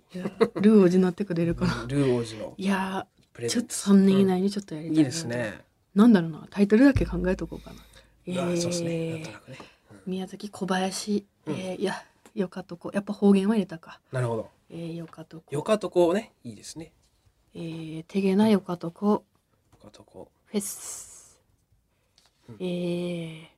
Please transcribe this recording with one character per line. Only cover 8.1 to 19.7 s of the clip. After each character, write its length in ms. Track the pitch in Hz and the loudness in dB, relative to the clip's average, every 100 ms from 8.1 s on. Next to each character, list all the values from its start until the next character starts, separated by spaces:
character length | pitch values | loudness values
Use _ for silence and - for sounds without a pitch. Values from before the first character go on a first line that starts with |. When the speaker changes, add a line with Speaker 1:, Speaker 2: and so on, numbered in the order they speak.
| _ - 180 | _ -8 -4
Speaker 2:
あ 100 | 175 | -2
あ、 40 | 175 | -2
そ 120 | 175 | -2
う 20 | |
で 20 | |
す 100 | 175 | -4
ね。 80 | 170 | -4
Speaker 1:
え 180 | 165 165 | -4 -4
ー、 40 | |
Speaker 2:
な 60 | 160 | -8
ん 20 | |
と 80 | 156 | -10
な 80 | - | -16
く 120 | - | -20
ね。 60 | 135 - _ _ | -20 -20 _ _
う 40 | |
ん。 60 | - - | -16 -8
Speaker 1:
宮 220 | 185 185 | -8 -8
崎、 220 | 196 208 | -12 -14
小 160 | - 190 | -10 -2
林、 580 | 185 190 185 - 202 - _ - | -2 -2 -4 -4 -4 -4 _ -8
Speaker 2:
う 60 | |
ん。 20 | |
Speaker 1:
え 220 | 151 185 185 | -8 -6 -6
ー、 20 | |
い 40 | |
や、 200 | 196 - - _ - | -6 -6 -14 _ -16
よ 140 | 214 180 | -6 -6
か 140 | - | -6
と 140 | 180 175 | -14 -14
こ。 140 | - | -8
や 80 | 196 | -8
っ 40 | |
ぱ 100 | 202 | -6
方 180 | 208 202 | 2 6
言 160 | 196 196 | 6 4
は 60 | |
入 60 | 226 | 0
れ 60 | 175 | -2
た 120 | 165 | -10
か。 220 | - - _ | -16 -20 _
Speaker 2:
な 80 | 131 | -4
る 60 | 120 | -2
ほ 100 | 113 | -4
ど。 140 | 107 _ _ | -8 _ _
Speaker 1:
え 60 | |
ー、 220 | 165 170 165 | -12 -10 -10
よ 100 | 160 | -12
か 180 | - | -16
と 140 | 160 160 | -20 -20
こ。 60 | _ | _
Speaker 2:
よ 120 | 143 | -8
か 160 | 160 214 | -2 -2
と 100 | 180 | 0
こ 240 | 180 170 | 2 4
ね、 220 | 165 - _ | 2 -4 _
い 60 | 123 | -16
い 60 | 101 | -16
で 60 | |
す 160 | - 156 | -18 -16
ね。 140 | 160 _ _ _ _ _ _ | -18 _ _ _ _ _ _
Speaker 1:
え 40 | 170 | -12
ー、 460 | 170 160 160 160 165 | -10 -10 -10 -12 -4
て 140 | 196 | 0
げ 160 | 196 190 | 2 4
な 140 | 220 | 4
よ 100 | 202 | 4
か 160 | - 175 | 0 -8
と 140 | 170 | -8
こ。 340 | - 208 214 - _ _ _ _ | -4 0 0 -4 _ _ _ _